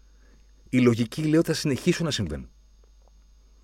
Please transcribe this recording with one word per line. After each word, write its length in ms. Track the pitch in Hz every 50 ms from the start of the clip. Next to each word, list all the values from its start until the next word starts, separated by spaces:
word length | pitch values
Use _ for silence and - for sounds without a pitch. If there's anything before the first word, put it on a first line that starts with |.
| - - - _ - - - - - - - _ - -
Η 100 | 127 123
λογική 440 | 123 120 113 110 120 - - 156
λέει 140 | 156 156 151
ότι 100 | 165 165
θα 80 | - 156
συνεχίσουν 500 | - - 151 127 120 - 175 165 - 165
να 60 | 151
συμβαίνουν. 400 | - - 101 78 76 67 64 - _ - _ _ - _ - _ - - _ - _ - - _ - - _ _ _ _